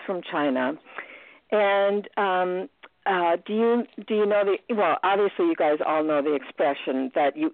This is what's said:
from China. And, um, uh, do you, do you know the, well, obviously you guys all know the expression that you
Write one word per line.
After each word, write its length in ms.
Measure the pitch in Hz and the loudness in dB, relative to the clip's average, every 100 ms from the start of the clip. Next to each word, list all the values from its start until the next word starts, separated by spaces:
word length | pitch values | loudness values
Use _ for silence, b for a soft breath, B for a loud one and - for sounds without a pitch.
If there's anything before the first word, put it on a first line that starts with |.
| - | -4
from 140 | 180 - | -8 -6
China. 420 | 160 147 127 127 156 - B B B B B B | -2 0 0 -2 -4 -12 B B B B B B
And, 580 | 214 202 202 202 202 196 - | 2 2 4 2 0 -4 -2
um, 520 | 196 185 185 180 190 _ - _ - | 0 0 0 -4 -8 _ -20 _ -2
uh, 300 | 180 170 180 196 | 0 2 0 -2
do 80 | |
you, 300 | 214 233 240 - - 202 | 0 2 2 -2 -10 -4
do 80 | |
you 120 | 214 208 | 0 2
know 160 | 208 | 2
the, 300 | 196 185 - | 2 -2 -2
well, 240 | 220 175 147 | 0 0 0
obviously 440 | 185 202 202 - 170 | 0 2 0 0 0
you 80 | 165 | 2
guys 220 | 156 151 - | 0 0 0
all 180 | 156 | 0
know 160 | 156 147 | 0 0
the 120 | 147 | 0
expression 760 | 143 - - 156 139 - 131 131 | -2 -4 -2 -2 -2 -4 -4 -2
that 220 | 160 143 156 | 0 0 0
you 140 | 156 | -2